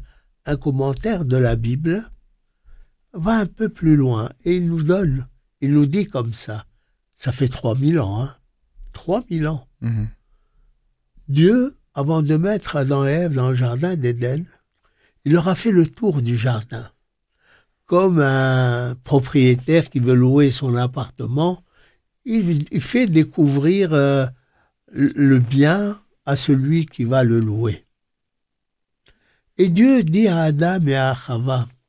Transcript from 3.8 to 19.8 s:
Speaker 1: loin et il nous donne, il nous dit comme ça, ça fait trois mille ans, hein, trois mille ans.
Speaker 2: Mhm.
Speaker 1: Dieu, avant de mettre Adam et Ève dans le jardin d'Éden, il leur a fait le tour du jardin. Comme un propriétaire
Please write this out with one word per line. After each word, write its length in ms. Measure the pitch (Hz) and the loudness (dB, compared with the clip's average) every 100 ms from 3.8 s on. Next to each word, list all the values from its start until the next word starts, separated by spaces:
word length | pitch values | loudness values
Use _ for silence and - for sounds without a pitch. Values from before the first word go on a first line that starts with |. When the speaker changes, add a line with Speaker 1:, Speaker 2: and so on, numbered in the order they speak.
| 160 147 | 2 4
Speaker 1:
loin 340 | 131 110 117 - | 2 -2 -6 -6
et 140 | 175 180 | -2 -2
il 100 | 170 | -2
nous 160 | 165 | -2
donne, 440 | 156 190 175 135 127 _ _ _ | 0 0 0 -2 -6 _ _ _
il 100 | 139 | 0
nous 160 | 147 143 | 2 2
dit 180 | 190 202 | 0 -4
comme 280 | 131 117 | -6 -6
ça, 340 | 110 - 107 - _ _ _ _ _ | -8 -12 -14 -16 _ _ _ _ _
ça 160 | 131 | -6
fait 160 | 127 131 | -2 -4
trois 260 | - 120 | -2 -4
mille 260 | 131 143 165 | -2 0 0
ans, 220 | 98 104 | -2 -6
hein, 140 | 139 - _ _ _ - - | -8 -12 _ _ _ -20 -20
trois 320 | - - 208 - | -14 -6 -6 -4
mille 160 | 165 151 | -4 -4
ans. 200 | 147 - _ | -6 -10 _
Speaker 2:
Mhm. 280 | 117 113 110 - _ _ _ _ _ _ _ _ _ _ - | -6 -6 -6 -12 _ _ _ _ _ _ _ _ _ _ -4
Speaker 1:
Dieu, 500 | 143 175 247 262 - _ - | 2 4 4 0 -6 _ -6
avant 260 | 139 160 | -2 -2
de 140 | 147 156 | 0 0
mettre 400 | 185 208 - 143 | 0 -4 -6 -4
Adam 320 | 135 139 139 | -2 0 0
et 40 | |
Ève 220 | 156 175 | -2 -2
dans 160 | 135 127 | -2 -2
le 60 | 127 | 0
jardin 400 | 123 123 175 175 | -2 -2 -4 -2
d'Éden, 500 | 123 120 123 147 180 _ _ _ _ _ _ _ 143 | -4 -4 -4 -6 -8 _ _ _ _ _ _ _ 0
il 60 | |
leur 160 | 165 170 | 0 2
a 80 | 180 | -2
fait 160 | 233 | 2
le 160 | 185 160 | 2 2
tour 340 | - 214 147 | 0 -2 0
du 160 | 117 120 | -2 -2
jardin. 540 | 127 113 - 113 - _ _ _ _ _ _ _ _ _ - | -2 -4 -6 -14 -16 _ _ _ _ _ _ _ _ _ -2
Comme 340 | 175 190 165 | 0 2 2
un 760 | 139 135 131 131 127 120 123 127 | 2 2 2 2 0 -2 -6 -10
propriétaire 840 | - 139 127 143 127 123 - 160 | -2 0 2 2 4 2 2 0